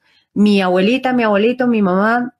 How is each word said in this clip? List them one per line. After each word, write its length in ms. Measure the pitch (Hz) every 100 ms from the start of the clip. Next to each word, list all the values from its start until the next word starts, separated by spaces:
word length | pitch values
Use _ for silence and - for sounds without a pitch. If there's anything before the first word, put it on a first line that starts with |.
| _ _ _
mi 260 | - 208 196
abuelita, 540 | 185 180 196 262 254
mi 80 | 247
abuelito, 460 | 220 202 233 247 247
mi 120 | 220
mamá 540 | 190 185 214 240 247 _